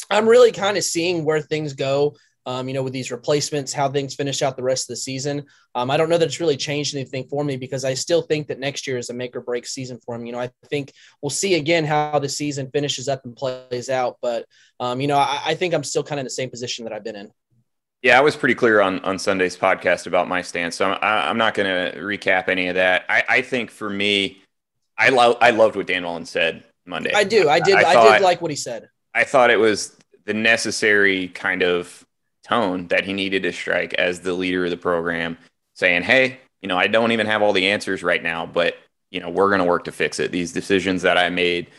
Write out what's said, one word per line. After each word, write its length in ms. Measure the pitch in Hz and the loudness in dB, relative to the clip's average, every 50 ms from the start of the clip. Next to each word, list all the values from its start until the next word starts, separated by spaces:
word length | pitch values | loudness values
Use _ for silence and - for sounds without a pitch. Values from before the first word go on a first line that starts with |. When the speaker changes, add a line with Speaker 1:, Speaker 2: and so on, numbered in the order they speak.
| - - | -6 0
Speaker 1:
I'm 180 | 202 208 220 | 0 2 4
really 240 | 220 233 247 247 226 | 6 8 8 8 8
kinda 300 | 175 160 202 196 208 175 | 6 2 -2 0 0 0
seeing 420 | - - - 170 165 180 180 165 151 | -2 -2 -2 -2 -2 0 -2 0 0
where 180 | 147 156 156 | 0 0 -2
things 320 | 147 - 156 156 156 147 135 | -2 -2 -4 -4 -4 -6 -6
go, 420 | 135 135 135 139 143 143 147 147 _ _ _ _ _ _ | -4 -2 0 2 2 2 0 -2 _ _ _ _ _ _
um, 220 | 127 127 127 127 | -8 -6 -6 -6
you 80 | 131 135 | -4 -4
know, 80 | 139 131 | -4 -4
with 100 | 131 127 | -4 -6
these 180 | 131 123 - | -6 -6 -6
replacements, 600 | 127 117 - - 151 147 139 - 156 147 135 - - | -8 -6 -2 0 0 0 0 -2 -4 -4 -6 -4 -4
how 160 | 147 143 135 | -2 -2 0
things 240 | 135 143 135 131 - | 0 -2 -4 -4 -6
finish 300 | - 143 139 131 - 156 | -6 -4 -4 -2 -2 -2
out 120 | 135 127 | -2 -2
the 60 | - | -2
rest 220 | 123 127 131 127 - | -2 -2 -2 -2 -4
of 100 | - 120 | -8 -8
the 40 | |
season. 480 | 113 - 135 131 131 131 143 143 147 143 - _ _ _ _ _ | -10 -8 -8 -8 -6 -4 -4 -4 -6 -8 -12 _ _ _ _ _
Um, 160 | 123 123 127 | -4 -2 0
I 80 | - | 2
don't 120 | - 160 160 | 0 2 2
know 80 | 165 170 | 2 2
that 60 | 165 | 2
it's 140 | 156 135 - | 0 0 -2
really 180 | 170 160 143 | 0 0 0
changed 360 | - - - 143 147 147 135 143 | 0 -2 -4 -4 -4 -4 -4 -6
anything 340 | 139 131 - - 131 127 | -8 -8 -6 -8 -8 -8
for 160 | - 147 143 147 | -6 -6 -4 -4
me, 140 | 147 135 | -4 -4
because 260 | 123 127 127 143 131 127 | -6 -8 -8 -8 -4 -4
I 120 | 135 131 | -4 -4
still 260 | 131 - - 170 165 | -4 -2 0 0 0
think 260 | 160 - 160 151 147 | 2 0 -2 -4 -2
that 120 | - 131 120 | -6 -8 -6
next 260 | 131 139 139 - - | -6 -6 -6 -6 -8
year 140 | 143 131 123 | -6 -6 -6
is 100 | 117 - | -6 -8
a 40 | 120 | -8
make 220 | 123 127 123 - | -8 -8 -8 -10
or 60 | 127 | -10
break 240 | 117 123 123 123 120 | -6 -6 -6 -6 -6
season 340 | - - 135 131 123 127 117 _ | -8 -10 -10 -10 -12 -12 -14 _
for 80 | - 117 | -12 -10
him. 140 | 117 117 | -10 -10
You 60 | 117 120 | -10 -8
know, 60 | 120 | -8
I 120 | 123 123 - _ _ _ | -8 -8 -10 _ _ _
think 240 | 147 147 139 - _ _ - - _ _ - | -6 -6 -6 -8 _ _ -20 -20 _ _ -8
we'll 80 | 143 | -6
see 240 | 139 - - 202 180 | -4 -2 0 2 0
again 300 | 160 143 151 170 170 156 | 2 2 2 2 2 2
how 340 | 147 151 151 151 151 151 147 | 2 0 0 0 0 0 -2
the 100 | 139 139 | -2 -2
season 400 | - - 147 147 139 139 135 127 | -6 -6 -6 -6 -4 -6 -8 -4
finishes 380 | - 147 147 139 - - 123 139 | -4 -4 -2 -2 -4 -6 -4 -4
up 160 | 135 131 - | -4 -4 -6
and 100 | 120 117 | -14 -12
plays 540 | - 139 131 127 127 127 127 127 123 117 123 | -8 -6 -6 -6 -8 -10 _ -8 -8 -4 -2
out. 300 | 131 131 127 117 - _ | -2 0 0 -2 -4 _
But, 240 | - 120 117 113 - - _ _ _ _ _ _ | -4 -4 -4 -4 -6 -10 _ _ _ _ _ _
um, 220 | 123 123 123 127 | -4 -4 -2 -2
you 60 | 139 | 0
know, 100 | 143 143 | 2 2
I, 240 | 143 135 123 139 143 120 | 2 2 2 0 -4 -2
I 80 | 151 160 | -4 -2
think 180 | 156 185 175 165 | -2 -2 -2 -2
I'm 100 | 151 139 | -2 -4
still 200 | - - 156 143 | -2 -4 -4 -4
kinda 160 | - 147 143 | -4 -6 -8
in 60 | 131 | -6
the 40 | 120 | -8
same 220 | - - 131 120 | -6 -8 -8 -8
position 340 | - 117 123 117 - - 117 | -8 -10 -10 -10 -10 -10 -10
that 80 | 113 113 | -10 -12
I've 100 | 107 101 | -10 -10
been 120 | 113 107 | -12 -12
in. 160 | 101 101 107 _ _ _ _ _ _ _ _ _ _ _ _ _ _ - | -12 -16 -16 _ _ _ _ _ _ _ _ _ _ _ _ _ _ 4
Speaker 2:
Yeah, 160 | 123 120 127 | 6 6 6
I 20 | |
was 140 | 143 151 143 | 6 4 2
pretty 180 | - - 131 110 | 2 0 0 2
clear 280 | - 127 117 110 104 | 4 4 6 6 6
on, 180 | 98 95 92 92 | 4 4 2 -2
on 180 | - 92 95 | -4 -4 -4
Sunday's 400 | 92 - 104 98 95 92 90 - | -2 -2 -2 0 2 0 0 0
podcast 480 | - - 95 90 87 - 92 87 87 - | 0 2 2 2 2 2 0 0 0 -2
about 220 | 90 85 87 85 | -2 0 0 0
my 160 | - 90 90 87 | 0 -2 -4 -4
stance. 320 | - - 90 87 85 - | -4 -6 -6 -6 -6 -4
So 100 | - 98 | -2 -2
I'm, 140 | 95 98 - | -2 0 0
I, 260 | - 101 107 104 71 | 0 0 0 0 0
I'm 120 | 78 104 117 | -2 0 0
not 160 | 113 110 - | 0 0 2
gonna 380 | 107 98 95 92 90 90 73 - | 0 -2 0 0 -2 -2 -4 -6
recap 520 | - 85 101 101 95 - 95 95 92 90 | -6 -6 -6 -6 -4 0 2 2 2 2
any 200 | - 92 92 90 | 0 -2 0 -2
of 80 | 90 90 | -2 0
that. 300 | 92 92 92 92 87 - - | 2 2 2 2 0 0 0
I, 140 | 107 117 - | 0 0 0
I 140 | - 117 123 | 2 0 0
think 300 | 127 - 131 123 110 - | 0 -2 -4 -6 -6 -8
for 180 | - - 110 104 | -12 -12 -10 -8
me, 540 | 98 98 101 104 101 101 98 92 92 - _ _ _ _ _ _ _ _ _ _ _ - | -6 -2 0 0 0 0 -2 -4 -6 -12 _ _ _ _ _ _ _ _ _ _ _ 2
I 100 | 110 123 | 2 4
lo-, 280 | 135 123 120 120 120 - | 6 6 6 6 6 6
I 80 | 113 120 | 4 4
loved 260 | 117 107 113 107 - | 6 6 4 4 4
what 120 | 98 90 | -2 -4
Dan 160 | 90 92 90 87 | -2 -4 -4 -4
Mullen 240 | 85 85 82 82 | -6 -8 -8 -10
said 360 | - - 90 85 82 82 - - _ _ _ _ | -6 -2 -2 -2 -2 -2 -6 -16 _ _ _ _
Monday. 260 | 90 87 85 - - - | -10 -10 -6 -4 -2 0
Speaker 1:
I 80 | 208 202 | 0 0
do. 260 | 190 220 214 170 143 | 2 2 2 4 4
I 100 | 151 175 | 2 4
did. 140 | - - 196 | 4 4 4
Speaker 2:
I 160 | - 175 165 | 4 6 6
Speaker 1:
I 40 | 175 | 6
Speaker 2:
thought 200 | - 113 - 107 - | 8 8 8 8 8
Speaker 1:
did 40 | 190 | 6
like 180 | 180 - - | 4 2 0
what 100 | 170 160 | -2 -6
he 60 | 147 | -6
said. 300 | - - 135 117 107 - - _ _ _ _ - | -6 -8 -8 -10 -12 -12 -18 _ _ _ _ -2
Speaker 2:
I 80 | 117 117 | -2 -2
thought 260 | - - 135 123 120 | 2 4 4 6 6
it 80 | 117 | 6
was 380 | 98 110 110 104 95 - - - _ _ _ _ _ _ | 6 4 2 2 0 -4 -10 -14 _ _ _ _ _ _
the 80 | 107 104 | -6 -4
necessary 960 | 107 110 113 113 113 - 110 101 - - 107 104 104 98 98 95 92 92 90 | 0 2 2 2 2 0 -4 -4 0 2 4 4 4 4 4 2 0 -4 -6
kind 340 | - - - 98 92 90 90 | -10 -6 -4 -4 0 0 2
of 420 | 87 87 87 87 - - - _ _ _ _ _ _ _ _ _ | 2 2 0 -2 -6 -14 -20 _ _ _ _ _ _ _ _ _
tone 440 | - 107 120 110 92 90 92 90 87 | -2 0 0 0 0 -2 -4 -4 0
that 160 | 95 92 90 | 0 0 0
he 80 | 95 98 | -2 -4
needed 280 | 98 95 98 95 95 | -4 -4 -2 -2 -2
to 100 | 95 90 | -2 -2
strike 420 | 87 - - 90 90 90 87 - - | -6 -6 -4 -2 -2 -2 -2 -4 -2
as 240 | - 92 90 90 85 | -2 -2 -2 -2 -4
the 140 | 87 92 87 | -4 -4 -4
leader 320 | 90 92 90 90 90 90 | -2 -2 -2 0 0 -2
of 60 | 87 | -2
the 60 | 87 | -4
program, 600 | 85 - 90 87 85 82 87 85 82 85 85 82 - _ _ _ _ _ _ _ | -4 -2 -2 -2 0 -2 -2 -4 -4 -4 -6 -8 -10 _ _ _ _ _ _ _
saying, 300 | - 95 92 87 87 87 | -2 0 2 2 2 2
"Hey, 340 | 113 127 131 131 127 127 - _ _ _ _ | 2 4 4 2 2 -2 -10 _ _ _ _
you 60 | - | -6
know, 100 | 98 92 | -4 0
I 80 | 90 95 | 0 2
don't 260 | 98 107 113 117 113 | 2 2 2 2 2
even 140 | 117 113 107 | 0 0 0
have 160 | 107 107 107 | 0 0 2
all 120 | 104 104 101 | 2 2 2
the 160 | 95 92 95 | 2 2 2
answers 340 | 104 95 - 101 95 90 85 | 0 0 -2 -4 -6 -4 -2
right 180 | 87 85 80 | -2 -2 0
now, 240 | 78 85 82 82 82 | -2 -4 -4 -4 -8
but, 300 | 80 80 87 85 82 - - _ _ _ _ _ _ | -4 -2 0 0 0 -2 -6 _ _ _ _ _ _
you 100 | 92 90 | -12 -10
know, 100 | 90 87 | -8 -6
we're 200 | 85 92 98 98 | 0 0 2 2
gonna 160 | 101 95 90 | 4 2 2
work 200 | 87 87 85 - | 2 2 0 -2
to 60 | 80 | -6
fix 280 | 73 - 80 76 - - | -4 -4 -4 -4 -2 -4
it. 120 | 73 67 | -4 -2
These 200 | 76 90 87 80 | -2 -4 -4 -4
decisions 500 | 67 92 - - 101 92 85 95 92 90 | -6 -8 -2 0 0 2 2 0 -2 0
that 160 | 90 90 85 | 2 2 2
I 120 | 90 87 85 | 4 2 0
made 380 | 87 90 90 87 87 87 87 - - | 0 0 0 0 0 -2 -6 -8 -18